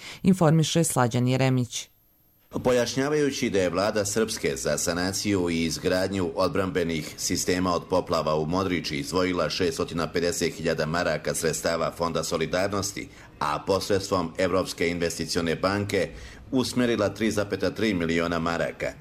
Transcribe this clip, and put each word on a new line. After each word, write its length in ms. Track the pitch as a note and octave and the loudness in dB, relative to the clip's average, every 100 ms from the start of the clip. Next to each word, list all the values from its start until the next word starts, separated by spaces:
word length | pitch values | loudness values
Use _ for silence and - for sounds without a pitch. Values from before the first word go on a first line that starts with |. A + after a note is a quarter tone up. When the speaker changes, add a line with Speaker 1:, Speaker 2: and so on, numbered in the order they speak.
| - - | -8 0
Speaker 1:
informiše 640 | F#3+ F#3 D#3 D#3+ D3+ E3+ | 2 6 6 6 4 2
Slađan 440 | D#3+ C3+ B2 B2 B2 | 2 4 2 4 2
Jeremić. 600 | B2+ C3 B2+ A#2+ - - _ _ _ _ _ _ - | 4 4 2 0 -6 -12 _ _ _ _ _ _ -2
Speaker 2:
Pojašnjavajući 880 | B2 B2 A#2 C3 C#3+ D3+ C#3+ - A#2 | 2 4 2 0 0 2 2 0 0
da 100 | F#2+ | 2
je 100 | F2+ | 2
vlada 340 | E2+ G#2 G#2+ | 2 2 0
Srpske 520 | G2 A2+ A2 - D#2 C#2 | 0 0 0 0 -2 -2
za 220 | D2+ D2+ | -2 0
sanaciju 720 | - E2+ F#2 F#2+ G#2 G2 F2 | 0 0 -2 -2 0 2 2
i 140 | E2 | 0
izgradnju 680 | E2 D2+ F2 F2+ F#2+ G2 E2+ | 0 -2 0 0 0 -2 -2
odbrambenih 800 | F2+ F#2 F#2 F#2+ F2+ E2+ D#2+ - - | 0 0 0 -2 0 -2 -2 -6 -6
sistema 580 | - F2 - F2+ F#2 | -4 -2 0 0 2
od 80 | E2+ - | 0 0
poplava 440 | F2+ E2+ E2 D2+ D#2 | -2 0 0 2 0
u 100 | D#2 | 0
Modriči 500 | F2+ F#2+ F2 D#2 C#2+ | 0 0 -2 -2 -6
izdvojila 540 | C#2 F2+ F#2 F2+ D#2 | -2 0 0 0 -2
šest 240 | - F2+ | 0 -2
stotina 340 | D#2+ D#2+ E2 D#2+ | 0 -4 -4 -2
pedeset 420 | F2 E2+ E2 E2+ | 0 -2 0 -2
hiljada 320 | D#2 E2 D#2+ D#2 | -2 -2 0 0
maraka 480 | E2+ E2+ D#2 D2+ | 0 0 -2 -2
sredstava 580 | D2 D#2+ - F2 E2 D#2+ - | -2 -2 0 -2 0 -2 -2
Fonda 280 | E2+ D#2+ | -2 -2
solidarnosti, 840 | D#2 E2+ D#2 F2 G2+ G2+ F#2 - - - - - | -2 -2 0 0 0 -2 -4 -8 -12 -16 -20 -6
a 180 | D2 D2+ - | -4 -2 0
posredstvom 680 | F#2+ - G2 - F#2+ E2 D#2+ | 0 2 0 2 -2 -2 0
Evropske 500 | F#2 F#2 F2 - E2+ | 0 2 -2 -2 -2
investicione 680 | E2+ E2+ - D#2+ F2+ E2 D#2 | 0 -2 -2 -4 -2 0 0
banke 520 | F#2 G2+ G2+ G2 E2 - - - - | 0 0 0 -2 -2 -6 -18 -18 -4
usmjerila 580 | C3 A#2 B2+ A#2+ A2 G2+ | -2 0 0 2 2 0
tri 220 | - A2 | 0 0
zapeta 400 | G2+ G2+ F#2+ F#2 | 0 -2 -2 -2
tri 240 | - A2 | 0 0
miliona 440 | F#2 E2 E2 E2+ E2+ | 0 0 0 0 0
maraka, 540 | E2+ E2+ C#2 - C2 - | 0 0 -2 -4 -6 -8